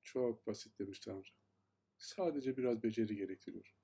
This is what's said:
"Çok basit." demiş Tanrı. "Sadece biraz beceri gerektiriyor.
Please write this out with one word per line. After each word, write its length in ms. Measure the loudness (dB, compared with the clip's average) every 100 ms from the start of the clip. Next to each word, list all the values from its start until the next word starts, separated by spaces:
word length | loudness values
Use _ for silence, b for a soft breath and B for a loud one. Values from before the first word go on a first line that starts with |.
"Çok 440 | -4 0 2 0 -4
basit." 320 | -6 -8 _
demiş 200 | -6 -6
Tanrı. 300 | -8 -8 -10 _ _ _ _ _ _ _
"Sadece 600 | -12 0 2 2 0 2
biraz 260 | 2 4
beceri 320 | 2 2 2 2
gerektiriyor. 600 | -2 -4 -8 -12 -14 _